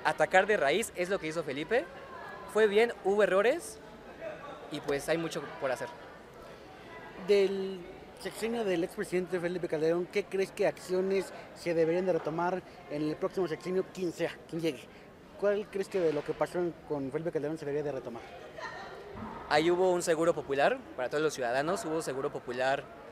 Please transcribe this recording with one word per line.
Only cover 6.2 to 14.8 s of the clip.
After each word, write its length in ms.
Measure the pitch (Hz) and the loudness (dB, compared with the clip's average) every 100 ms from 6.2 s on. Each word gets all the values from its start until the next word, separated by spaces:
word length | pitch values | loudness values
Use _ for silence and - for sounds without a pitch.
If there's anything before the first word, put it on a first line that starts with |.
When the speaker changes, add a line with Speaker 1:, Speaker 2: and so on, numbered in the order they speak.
| - - - - - - - - - - 185 | -18 -18 -18 -18 -18 -18 -18 -16 -16 -12 4
Speaker 2:
Del 520 | 202 190 196 190 190 175 - - - | 6 6 2 -4 -6 -10 -14 -16 -12
sexenio 440 | 185 - 220 233 | -10 -4 -4 0
del 200 | 214 175 | 0 0
expresidente 560 | 170 - 190 180 180 180 | 0 -2 -2 -2 0 -2
Felipe 280 | 170 180 165 | -2 -2 -2
Calderón, 400 | 160 160 170 175 | 0 2 2 0
¿qué 140 | 208 196 | -2 -2
crees 260 | 190 190 | -2 -2
que 160 | - 185 | 2 0
acciones 640 | - - 185 190 190 180 - - - | 0 -2 0 2 0 0 -8 -14 -8
se 180 | - | -2
deberían 320 | 165 165 170 190 | 2 4 4 2
de 80 | |
retomar 480 | 165 151 160 175 185 - - - | 2 0 0 0 0 -6 -18 -8
en 140 | 147 151 | -2 -2
el 60 | 156 | 0
próximo 320 | 190 - 175 | -2 0 0
sexenio, 380 | 185 190 185 185 | -2 -2 -2 -2
quien 180 | - 180 | -2 -4
sea, 200 | 156 165 - - | 0 -4 -4 -8
quien 120 | 165 | -2
llegue? 200 | 165 123 | -2 -2